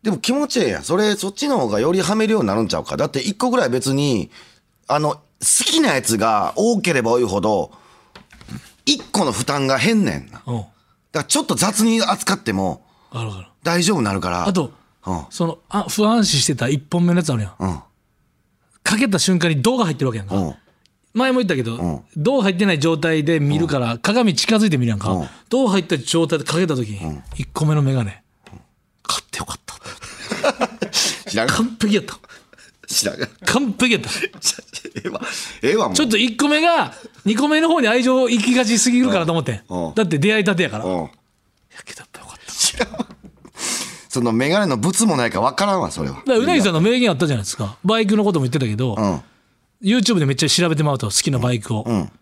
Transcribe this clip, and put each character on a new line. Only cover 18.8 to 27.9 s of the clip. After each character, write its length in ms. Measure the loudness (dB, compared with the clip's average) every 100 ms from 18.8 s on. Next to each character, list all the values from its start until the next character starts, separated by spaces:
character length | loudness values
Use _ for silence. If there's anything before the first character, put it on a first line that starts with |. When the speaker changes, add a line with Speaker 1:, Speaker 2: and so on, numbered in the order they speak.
Speaker 2:
か 120 | -2 0
け 120 | 2
た 100 | 2
瞬 220 | 2 2
間 100 | 2
に 100 | 2
銅 160 | 2 2
が 80 |
入 100 | 0
っ 20 | 0
て 60 |
る 40 | -2
わ 60 |
け 60 | -4
や 60 |
ん 40 | -4
か。 80 | -2
Speaker 1:
う 140 | -2
ん。 40 | -6 _ _ _ _ _
Speaker 2:
前 200 | -2 0
も 80 | 2
言 60 | 0
っ 20 |
た 80 | 0
け 80 |
ど、 120 | -2 -4
Speaker 1:
う 100 | -4
ん。 160 | -4 -8 -2
Speaker 2:
銅 240 | 0 2
入 120 | 2
っ 40 | 2
て 100 | 2
な 60 |
い 40 | 2
状 180 | 2 2
態 280 | 0 0
で 160 | 2 2
見 180 | 2 2
る 80 | 0
か 140 | 0
ら、 140 | 0
Speaker 1:
う 20 | -2
ん。 20 |
Speaker 2:
鏡 360 | 0 2 2
近 200 | 2 2 2
づ 100 | 4
い 20 |
て 80 | 2
見 80 | 2
る 40 |
や 60 | 0
ん 20 |
か。 100 | -2
Speaker 1:
う 140 | -2
ん。 40 | -4 -12 _
Speaker 2:
銅 200 | 2 4
入 120 | 2
っ 40 |
た 140 | 0 -4
状 300 | 0 0 2
態 100 | 0
で 60 |
か 120 | -2 -2
け 100 | 0
た 80 | 0
時 160 | -4
に、 120 | -6
Speaker 1:
う 80 | -8
ん。 80 | -8 -12 -10
Speaker 2:
一 100 | -8
個 140 | -2 2
目 80 |
の 80 | 2
メ 100 | 2